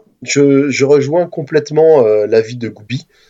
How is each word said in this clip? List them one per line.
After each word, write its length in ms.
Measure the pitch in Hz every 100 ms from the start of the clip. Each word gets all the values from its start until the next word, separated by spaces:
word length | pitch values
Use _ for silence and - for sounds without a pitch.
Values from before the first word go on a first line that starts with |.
| _ -
je, 480 | 123 139 143 139 143
je 160 | 123 135
rejoins 400 | 147 131 170 175
complètement, 760 | - 135 156 147 151 160 151 110
euh, 220 | 107 104
l'avis 300 | 110 113 123
de 100 | 113
Goubi. 400 | - 104 127 - _